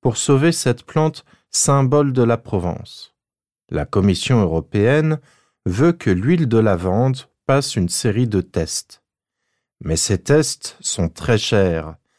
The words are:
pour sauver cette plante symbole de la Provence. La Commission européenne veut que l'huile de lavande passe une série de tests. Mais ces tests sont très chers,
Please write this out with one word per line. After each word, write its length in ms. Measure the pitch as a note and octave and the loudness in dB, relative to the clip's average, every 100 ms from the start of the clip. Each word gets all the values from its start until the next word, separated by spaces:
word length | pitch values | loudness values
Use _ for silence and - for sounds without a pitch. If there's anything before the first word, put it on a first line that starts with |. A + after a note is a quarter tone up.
pour 160 | C3+ A2+ | -2 -4
sauver 340 | - C#3 D#3 | 0 2 2
cette 340 | E3+ - - | 0 -2 -2
plante 400 | - - D#3 D#3 _ _ _ | -4 -2 -2 -2 _ _ _
symbole 640 | - - C#3 C3+ C#3+ C#3+ | -4 0 2 4 2 2
de 100 | B2+ | 2
la 140 | A#2 A#2 | 2 2
Provence. 760 | - G2 F2 F2 - - - _ _ _ _ _ _ | -2 -4 -4 -8 -12 -20 -20 _ _ _ _ _ _
La 160 | E2 D2 | -6 -2
Commission 540 | G#2+ G2 F2+ - B2 | 0 2 2 2 2
européenne 800 | F#2+ D#2+ D#2 G#2 G#2+ D3 D#3 D#3 _ _ _ _ | 2 -2 -2 0 2 2 0 -4 _ _ _ _
veut 280 | - F#2 D#3 | -6 0 0
que 180 | E3+ - | 0 0
l'huile 380 | F#2 A2 F3 D3 | 0 2 0 2
de 100 | A2+ | 2
lavande 600 | A2 F#2 F#2 F#2+ C3 C3 - _ - | 2 2 0 0 0 -2 -8 _ -2
passe 300 | C3+ C#3 - | 0 0 -2
une 120 | F2 | -2
série 380 | - B2 G#2 B2 | -2 -2 0 0
de 140 | G2+ | 0
tests. 600 | F2 - D#2+ - - - _ _ _ _ _ _ _ _ | -2 -4 -4 -8 -12 -20 _ _ _ _ _ _ _ _
Mais 160 | - E2 | -6 -4
ces 220 | - F#2+ | -2 -4
tests 580 | - D3 D3+ - - - | 2 2 2 -6 -14 -12
sont 280 | - - E2+ | -10 -4 -4
très 300 | - D#2 A2 | -4 -2 0
chers, 560 | - A2 F#2+ E2 D#2 D#2+ _ | 2 0 2 -2 -6 -14 _